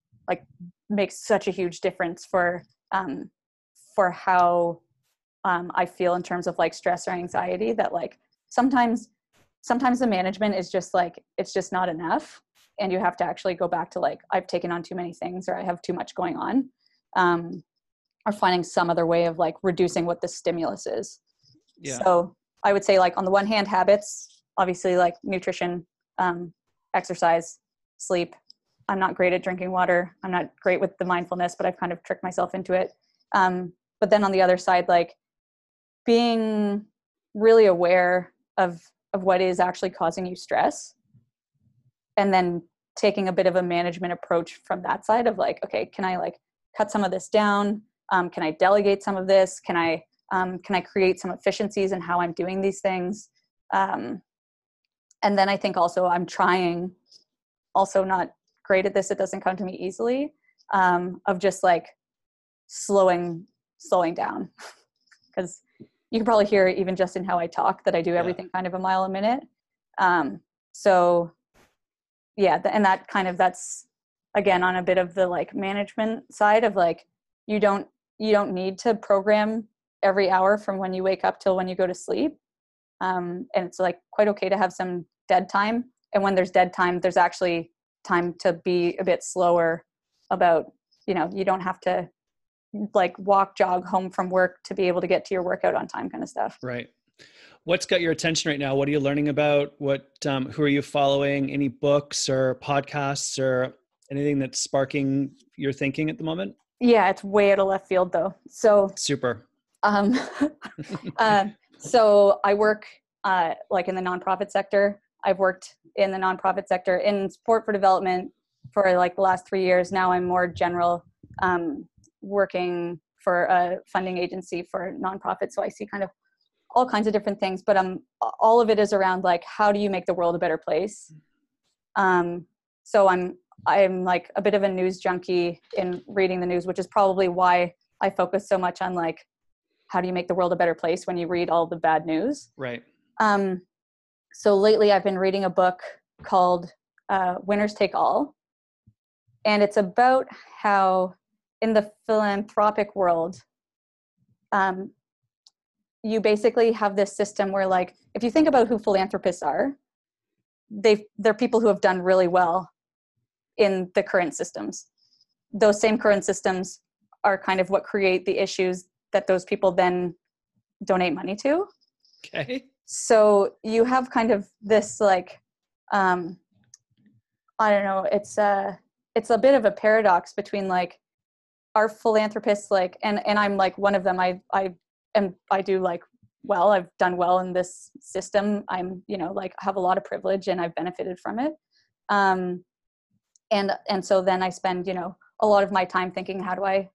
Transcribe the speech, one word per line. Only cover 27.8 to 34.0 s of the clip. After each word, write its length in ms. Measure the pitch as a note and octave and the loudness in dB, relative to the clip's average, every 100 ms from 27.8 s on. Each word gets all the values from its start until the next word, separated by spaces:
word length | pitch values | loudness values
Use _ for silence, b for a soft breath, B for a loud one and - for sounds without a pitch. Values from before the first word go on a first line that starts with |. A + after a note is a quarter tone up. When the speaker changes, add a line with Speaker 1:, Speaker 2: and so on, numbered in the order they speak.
| _ _ | _ _
Speaker 1:
sleep. 360 | - F3+ E3+ - _ _ _ _ - | -4 -2 -2 -10 _ _ _ _ -6
I'm 100 | G3 | -2
not 140 | F#3+ | -2
great 200 | F#3 F3+ | 2 0
at 100 | F3+ | 2
drinking 280 | F#3+ F#3 F#3 | -4 -6 -4
water. 440 | F#3 F3+ F3 F3 _ | -2 2 2 0 _
I'm 80 | F#3+ | -4
not 180 | F3+ D#3+ _ | -4 -4 _
great 200 | G3 F3+ | 0 0
with 180 | F#3+ - | -2 -4
the 80 | F3+ | -2
mindfulness, 500 | F3 E3+ F3+ F3 - | -2 -2 -4 -4 -2
but 100 | F3+ | -4
I've 100 | F3 | -4
kind 140 | F3+ | -8
of 100 | E3+ | -8
tricked 200 | - - | -8 -8
myself 320 | F#3 F3+ F3 F#3+ | -6 -4 -4 -4
into 180 | - | -2
it. 180 | F#3 F#3 _ _ _ _ G3+ | -2 -2 _ _ _ _ 2
Um, 380 | F#3 F3+ F3+ - _ | 2 0 -8 -14 _
but 100 | _ | _